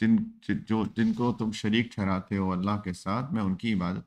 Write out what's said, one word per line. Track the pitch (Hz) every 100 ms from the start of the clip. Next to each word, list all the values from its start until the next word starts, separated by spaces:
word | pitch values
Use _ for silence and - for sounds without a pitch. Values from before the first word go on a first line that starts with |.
जिन, | 113 110 - - -
जि-, | 101 -
जो, | 110 107
जिनको | - 113 113 120
तुम | 113 110
शरीक | 110 110 113 117 -
ठहराते | 95 92 - 98
हो | 92
अल्लाह | 90 98 104
के | 98
साथ, | 87 95 110 139
मैं | 113
उनकी | 98 92 117
इबादत | 101 90 95